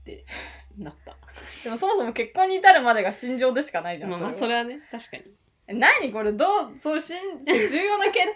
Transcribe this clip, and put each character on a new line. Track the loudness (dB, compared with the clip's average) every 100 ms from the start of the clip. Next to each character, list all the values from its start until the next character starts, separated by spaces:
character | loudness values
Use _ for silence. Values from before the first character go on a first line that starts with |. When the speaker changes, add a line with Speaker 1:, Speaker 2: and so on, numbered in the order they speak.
Speaker 1:
て | -18 -18 -16 -16 -14 -18 -20 -16
な | -16
っ | -16
た。 | -20 -20 -20 -20
Speaker 2:
<laughs> | -20 -14
で | -10
も、 | -4
そ | 0
も |
そ | 0
も | 0
結 | -4 -4
婚 | 2 2
に | 6
至 | 6
る | 6
ま | 4
で | 2
が | 2
心 | -4 -6 0
情 | 0
で | 0
し | -2
か | -4
な | -6
い | -8
じ |
ゃ | -6
ん、 |
Speaker 1:
ま | -6
あ |
ま | -6
あ、 |
Speaker 2:
そ | -4 -2
れ | -2
は。 |
Speaker 1:
そ | -2
れ |
は | -10
ね、 | -14
確 | -16 -14
か | -18
に。 | -18 _ _ _ -10
Speaker 2:
え、 |
何 | 2 4 4 0
こ | -2
れ？ | -2
ど | 2 2 2 0
う、 | -6
そ | -4 -4
う、 |
し | -4
ん-、 | -8 -8 -10
重 | 0 2 2 0
要 | 0 2
な | 2
決 | 2 0